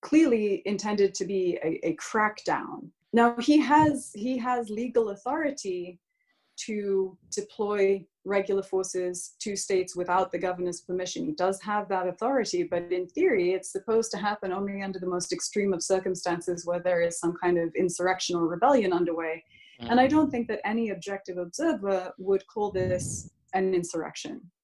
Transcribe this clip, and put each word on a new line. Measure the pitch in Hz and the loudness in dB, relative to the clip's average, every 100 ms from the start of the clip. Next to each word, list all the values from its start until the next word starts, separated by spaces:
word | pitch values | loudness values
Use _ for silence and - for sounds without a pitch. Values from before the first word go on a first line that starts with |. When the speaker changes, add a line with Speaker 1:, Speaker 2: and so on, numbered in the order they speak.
Speaker 1:
clearly | - 302 320 233 208 190 196 | 4 6 6 4 2 0 -2
intended | 202 208 208 196 185 | -2 -2 2 2 2
to | 185 | -4
be | 196 180 170 | 0 0 0
a, | 160 - 165 | -2 -2 -2
a | 156 | -4
crackdown. | - 220 214 214 - 147 - - - _ _ | -2 0 0 -2 -4 -4 -4 -12 -14 _ _
Now, | 233 240 233 | 4 4 4
he | 233 302 | 4 6
has, | 240 294 311 269 - | 6 6 6 4 -6
he | 208 233 254 | -8 -4 -2
has | 240 247 226 | -2 -2 -2
legal | 214 247 240 220 | -4 0 0 0
authority | 202 247 302 302 285 196 180 175 175 _ _ _ _ _ - - | -2 -4 -2 -2 -4 -6 -6 -6 -12 _ _ _ _ _ -14 -6
to | 214 202 196 190 180 _ | -4 0 0 0 -4 _
deploy | - 202 - 208 208 196 196 - _ - | -8 -8 -4 -2 2 4 2 -2 _ -2
regular | 202 196 196 | 0 2 0
forces | 190 190 185 185 180 180 - _ | 0 -2 -2 -2 -4 -6 -12 _
to | - 202 | -6 -6
states | - 190 185 180 | 0 0 0 -4
without | 180 180 185 | 0 2 2
the | 175 | -2
governor's | 180 180 180 175 | -4 -2 -4 -6
permission. | - 180 180 - - | -6 -6 -4 -4 -6
He | |
does | 151 180 196 | 0 0 0
have | 214 208 202 | -2 -4 -2
that | 190 180 | -2 -2
authority, | 180 233 269 208 180 | -2 0 0 0 -2
but | 165 175 175 | 0 -2 -2
in | 180 180 | -4 -4
theory, | - 370 226 180 | 2 2 4 2
it's | 185 185 | 0 -4
supposed | 196 214 220 226 | -8 0 0 0
to | 196 | -2
happen | 208 208 196 | -4 -4 -4
only | 185 202 196 | -4 -4 -4
under | 196 190 | -6 -6
the | 180 | -4
most | 180 175 | -4 -4
extreme | 180 - 208 196 | -4 -2 0 2
of | 175 | 0
circumstances | - 190 190 180 - 170 180 175 170 | 2 0 0 -4 -2 -2 -2 -4 -2
where | 175 | -2
there | 180 175 | 2 2
is | 170 170 | 2 0
some | 170 175 | -2 0
kind | 175 175 | 2 2
of | 165 - | 0 0
insurrection | 185 175 180 185 - 175 | 0 2 0 0 0 0
or | 165 | 0
rebellion | 170 240 277 196 | 2 4 6 4
underway. | 175 170 165 165 165 _ - - - | 2 2 0 -2 -6 _ -20 -20 -14
Speaker 2:
Mm. | 233 | 0
Speaker 1:
And | 240 | 4
I | 262 | 6
don't | 302 302 | 6 4
think | 254 233 | 0 -4
that | 214 196 | -4 -2
any | 220 226 | -2 -2
objective | 185 185 196 196 180 | -4 -6 -8 -8 -8
observer | 175 - 330 240 196 190 185 - | -8 -2 -2 0 0 -2 -2 -8
would | 185 196 - | 0 0 0
call | - 208 | -4 -4
this | 185 185 180 - - - _ _ | -2 0 0 -2 -8 -12 _ _
an | 190 190 | -2 2
insurrection. | 185 175 165 156 - - - 175 _ | 0 -2 -6 -8 -10 -12 -12 -14 _